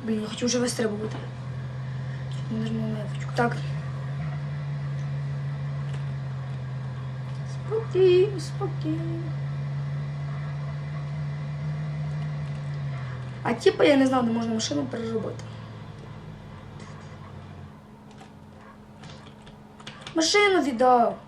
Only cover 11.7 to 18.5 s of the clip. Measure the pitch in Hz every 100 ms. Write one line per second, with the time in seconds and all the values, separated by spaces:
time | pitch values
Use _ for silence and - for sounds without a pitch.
11.7 | - - 151 - 147 151 147 147 143 143
12.7 | 143 - - - - - - - 240 -
13.7 | - 302 277 262 262 233 226 226 220 -
14.7 | 285 254 233 226 226 - - - - -
15.7 | - - - - - - - - - -
16.7 | - - - - - - - - - -
17.7 | - - - - - - - -